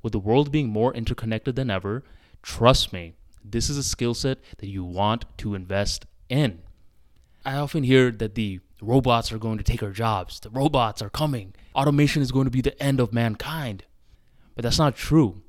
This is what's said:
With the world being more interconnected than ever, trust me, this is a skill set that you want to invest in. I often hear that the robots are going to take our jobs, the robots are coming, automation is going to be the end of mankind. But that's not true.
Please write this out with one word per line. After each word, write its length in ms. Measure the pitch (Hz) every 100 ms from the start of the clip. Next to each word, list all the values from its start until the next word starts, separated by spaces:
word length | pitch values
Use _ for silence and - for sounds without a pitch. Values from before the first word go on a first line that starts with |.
With 120 | 117
the 80 | 110
world 320 | 98 123 147
being 160 | 147 135
more 260 | 107 120
interconnected 640 | 123 113 123 117 110 - 127
than 140 | 131
ever, 340 | 95 95 113 - - _ -
trust 500 | - - 117 131 -
me, 220 | 95 85 - - -
this 240 | 104 113 117
is 80 | 143
a 60 |
skill 320 | 131 - 120
set 240 | 117 135 135 - -
that 100 | 101
you 160 | 98
want 400 | 90 90 104 113 - -
to 160 | 107
invest 520 | 98 90 98 101 - - _ -
in. 340 | 131 139 87 - - - _ _ _ _ _
I 120 | 135 135
often 280 | 147 165
hear 260 | 127 131 127
that 240 | 110 110
the 260 | 107 107 92 _ -
robots 500 | 104 131 127 117 113
are 60 | 110
going 180 | 113 110
to 80 |
take 180 | - 117
our 100 | 107
jobs, 480 | 98 113 104 90 -
the 100 | 110
robots 500 | 117 143 143 113 104
are 80 | 101
coming, 460 | - 151 127 95 - -
automation 480 | - 143 143 147 151
is 100 | 131
going 120 | 131
to 60 | 131
be 100 | 123
the 220 | 127 -
end 160 | 139 139
of 140 | 117
mankind. 720 | 117 117 107 - 160 135 95 - _ _ - _ _ -
But 100 | -
that's 140 | 117 156
not 180 | 151 -
true. 460 | - 151 123 92